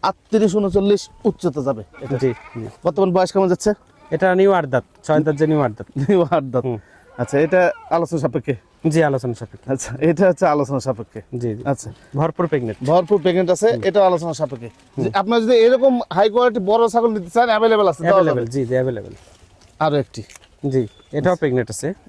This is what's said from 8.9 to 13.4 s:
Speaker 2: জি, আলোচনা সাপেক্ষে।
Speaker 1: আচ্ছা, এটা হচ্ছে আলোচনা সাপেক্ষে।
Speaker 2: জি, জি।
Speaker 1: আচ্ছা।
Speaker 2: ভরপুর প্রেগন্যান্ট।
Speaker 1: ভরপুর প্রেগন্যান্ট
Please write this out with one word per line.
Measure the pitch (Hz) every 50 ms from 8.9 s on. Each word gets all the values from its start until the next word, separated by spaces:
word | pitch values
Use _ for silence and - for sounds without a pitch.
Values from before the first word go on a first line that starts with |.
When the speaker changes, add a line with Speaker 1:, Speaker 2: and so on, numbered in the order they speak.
| 151
Speaker 2:
জি, | 165 160 147
আলোচনা | 139 131 - 127 120 -
সাপেক্ষে। | 117 - - 101 _ - 135
Speaker 1:
আচ্ছা, | 135 - - 117 127 147 160
এটা | 170 151 196 185
হচ্ছে | 175 - 196 170 147
আলোচনা | 147 143 117 143 135 117 135
সাপেক্ষে। | 127 101 113 _ _ 113 101 _ - 123
Speaker 2:
জি, | 120 120 107 104
জি। | 123 131
Speaker 1:
আচ্ছা। | 139 - - - - _ - _ - 139
Speaker 2:
ভরপুর | 151 160 151 - 180 160
প্রেগন্যান্ট। | - 143 123 113 107 - 127 131
Speaker 1:
ভরপুর | 156 180 185 156 208 196 147
প্রেগন্যান্ট | 185 175 180